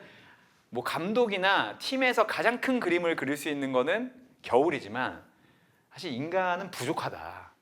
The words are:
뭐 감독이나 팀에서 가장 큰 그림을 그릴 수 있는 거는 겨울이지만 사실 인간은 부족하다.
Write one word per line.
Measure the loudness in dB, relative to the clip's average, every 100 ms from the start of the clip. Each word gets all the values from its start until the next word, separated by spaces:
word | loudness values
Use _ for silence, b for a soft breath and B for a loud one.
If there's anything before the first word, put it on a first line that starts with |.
| B B B B B B B
뭐 | -6
감독이나 | -4 -4 0 2 2 2 4 4 2 -4
팀에서 | -4 0 2 4 2
가장 | 2 0 2
큰 | 0 0
그림을 | 2 2 2 0
그릴 | -2 -2
수 | -2
있는 | -2 0
거는 | 2 2 0 -2 -10 -20 _
겨울이지만 | 2 4 4 2 -4 -4 -4 -6 -16 b b b b b b
사실 | -12 -8
인간은 | -6 -2 0 0 -2 -4
부족하다. | -6 -4 -4 -4 -8 -10 -12 -14 _